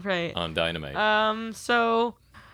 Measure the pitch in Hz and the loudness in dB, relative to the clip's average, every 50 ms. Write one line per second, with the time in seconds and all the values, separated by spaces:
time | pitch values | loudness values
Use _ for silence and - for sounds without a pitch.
0 | 180 202 185 175 170 165 - 87 85 82 156 85 82 82 85 82 76 71 71 - | -4 -2 -2 -2 -2 -4 -4 -4 -4 -2 0 0 0 0 0 -2 -6 -4 -2 0
1 | 214 214 214 214 220 214 220 220 226 226 208 - - - 240 233 233 233 226 226 | 2 2 4 2 2 0 -2 -4 -6 -10 -10 -6 -2 0 2 2 4 4 2 2
2 | 240 240 - _ _ _ - - - - | 2 0 -2 _ _ _ -20 -20 -20 -20